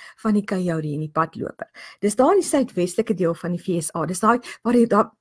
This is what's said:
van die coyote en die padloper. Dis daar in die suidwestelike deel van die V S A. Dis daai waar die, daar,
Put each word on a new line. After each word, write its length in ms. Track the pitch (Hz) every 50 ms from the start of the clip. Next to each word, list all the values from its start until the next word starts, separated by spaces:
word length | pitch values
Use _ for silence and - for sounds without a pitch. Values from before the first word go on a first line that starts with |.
| - - -
van 180 | _ - 220 208
die 100 | 208 202
coyote 480 | - 202 185 180 175 160 160 156 151 143
en 80 | 151
die 120 | 156 156 -
padloper. 560 | 156 165 160 - - - - - - - - _ - - - - _
Dis 160 | - 208 202
daar 160 | - 254 311 403
in 80 | 392
die 80 | 320 -
suidwestelike 680 | - 277 254 - - 180 175 180 - - 220 - 202
deel 200 | 170 180 165 165
van 180 | - - 170 175
die 100 | 165 -
V 180 | - 175 175
S 140 | 160 - -
A. 120 | 170 156
Dis 140 | 160 180 -
daai 200 | - 214 240 247 - - - - -
waar 80 | 226 247
die, 140 | 247 233
daar, 260 | 226 202 208 233 - _ _